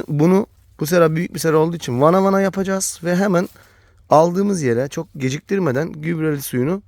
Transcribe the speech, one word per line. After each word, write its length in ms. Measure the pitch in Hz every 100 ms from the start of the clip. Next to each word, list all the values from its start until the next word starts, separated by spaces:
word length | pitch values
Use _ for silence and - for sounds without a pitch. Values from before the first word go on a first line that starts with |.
| -
bunu, 400 | 147 165 190 - _ _ -
bu 60 | 156
sera 300 | 180 165 160
büyük 180 | 175
bir 60 | 156
sera 180 | 160 156
olduğu 180 | 160 170
için 260 | - 123
vana 220 | 151 185
vana 180 | 190 190
yapacağız 580 | 196 190 190 190 - -
ve 120 | 170 180
hemen 340 | 202 175 185 - _ _ _ _ -
aldığımız 520 | 147 170 175 208 190
yere 260 | 135 117 139
çok 200 | - 160 151
geciktirmeden 760 | 131 147 - 196 170 123 165
gübreli 500 | 151 156 165 156 143
suyunu 400 | 131 127 131 196